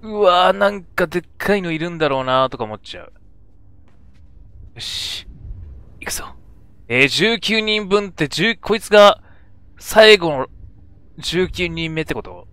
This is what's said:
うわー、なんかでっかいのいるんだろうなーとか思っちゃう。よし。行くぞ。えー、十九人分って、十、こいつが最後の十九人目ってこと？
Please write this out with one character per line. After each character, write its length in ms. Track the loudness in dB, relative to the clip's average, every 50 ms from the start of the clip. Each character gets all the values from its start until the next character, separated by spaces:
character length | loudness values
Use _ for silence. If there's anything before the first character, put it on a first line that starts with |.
う 180 | -12 -8 -2 2
わ 300 | 4 4 6 6 4 4
ー、 0 |
な 180 | 2 2 0 0
ん 120 | 0 -2
か 240 | -14 -10 -4 -4 -4
で 140 | -2 -2 -6
っ 20 | -6 -6 -14 -6
か 160 | -2 0 0
い 80 | 0
の 80 | 0 -4
い 80 | -4 -4
る 120 | -4 -6
ん 80 | -4 -2
だ 100 | -2 0
ろ 140 | 0 0
う 20 | 0
な 220 | 0 2 2 2
ー 20 | 0
と 100 | -2 -6
か 60 | -8
思 100 | -8 -8
っ 60 | -12
ち 180 | -14 -18 -18 -18
ゃ 60 | -18
う。 80 | -20 -20 -20 -20 -20 -20 -20 -20 -20 -20 -20 -20 -20 -20 -20 -20 -20 -20 -20 -20 -20 -20 -20 -20 -20 -20 -20 -20 -20 -20 -20 -20 -20 -16
よ 60 | -14
し。 480 | -12 -10 -10 -8 -8 -8 -10 -12 -12 -16 -20 -16 -14 -14 -14 -14 -14 -16 -18 -18 -20 -20 -20 -16
行 60 | -12
く 60 | -10
ぞ。 220 | -10 -10 -10 -12 -16 -20 -20 -20 -20 -20 -20 -20 -20 -20 -10 -4
え 140 | 2 2 2
ー、 40 | 2
十 300 | 2 0 0 0 0 -2
九 220 | -2 -2 -2 -2
人 280 | -2 -2 -2 -4 -2 0
分 200 | -2 -2 -2 -4
っ 20 |
て、 160 | -4 -4 -4
十、 300 | -4 -2 -2 -2 -2 -2
こ 180 | -4 -4 -4 -4
い 60 | -4
つ 80 | -2 4
が 340 | 6 8 8 8 6 4 -6 -20 -20 -20 -20 -20 -20 -20 -20 -20 -20 -18
最 400 | -12 0 6 8 8 8 8 6
後 120 | 4 -4
の 180 | -4 -4 -6 -8 -10 -20 -20 -20 -20 -20 -20 -20 -20 -20 -20 -20 -20 -12
十 300 | -10 -4 -2 -2 -2 -2
九 200 | -2 -4 -4 -4
人 260 | -2 -6 -6 -4 -4
目 80 | -6
っ 20 | -6
て 100 | -4 -6
こ 80 | -8
と？ 260 | -8 -12 -16 -18 -18 -20